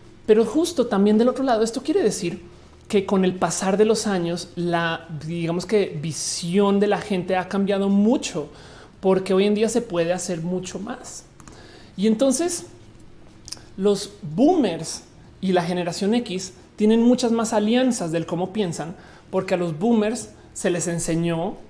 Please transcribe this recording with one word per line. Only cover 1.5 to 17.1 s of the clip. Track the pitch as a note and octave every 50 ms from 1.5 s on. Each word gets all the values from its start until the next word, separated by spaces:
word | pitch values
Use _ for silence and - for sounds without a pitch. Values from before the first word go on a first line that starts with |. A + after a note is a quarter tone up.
| A#3+ A3 A3
esto | A3+ A3+ C4+ -
quiere | - D#4 G4 E4+
decir | G#3+ - - - E3+ E3+ - - - - - - - - - - -
que | - G3+ F#3+
con | - G#3 F#3+ F#3
el | F#3 F#3
pasar | F#3 F#3+ E3+ E3 - G3+ F#3+ G3
de | G3 G#3+
los | A3 A3 G#3+ - G#3+
años, | G3+ F#3 E3+ E3+ E3+ E3+ - - -
la, | - E3+ F3 E3+ E3+ E3+ E3+ E3 D#3+ - - D#3+ D3 D3
digamos | D#3 E3+ E3+ E3+ E3 E3+ F3+ F3
que, | - A3+ G#3 F#3+ - F3 D3+ C#3+
visión | E3 D3 - - - - - - E3+ F3 G3+ G3+ G3+ G3 G3+
de | G3+ G#3
la | G3+ F#3
gente | - - G3+ F3+ F3+ F#3 F#3+
ha | F#3 F3+ F3+
cambiado | - G3 G3 F#3+ G3+ G3 G3 G3
mucho, | G3 G3+ G#3 G#3+ B3+ D#4 - - - D#3+ C#3+ D3 - - - - - - - - - -
porque | - F#3+ F#3+ F#3 F#3+ F#3+ F#3+
hoy | F#3 G3
en | G#3 G#3
día | G#3 A3 A3
se | G#3+ B3 A#3
puede | - F3 E3+ E3 E3+ F3+
hacer | F3+ F3+ - F3+ E3
mucho | D#3+ F3 F3+ F#3 F#3 - - F#3
más. | F#3+ A#3+ B3+ - - - - - - - - - - - - - - - - - - - -
Y | - F#3 A3
entonces, | A3 A3 C#4 C4+ C4 - E4 F4 - - - - - - - - - - - - - - - - - - - - - - - - -
los | - F#3+ G#3 G3+ G3 - - - - - D#3 D3+
boomers | E3+ B3 D#4 F#4 F4 C4 G3 E3 D3+ D#3+ - - - - - - - - - - -
y | - F#3 F#3
la | F3+ E3
generación | E3+ F3+ F3+ F3 E3+ E3+ - G3+ G3 A3
X | B3 A#3+ - F3+ F#3 - - - - - - -
tienen | - G#3 G#3+ A3 A3+
muchas | A3+ A#3+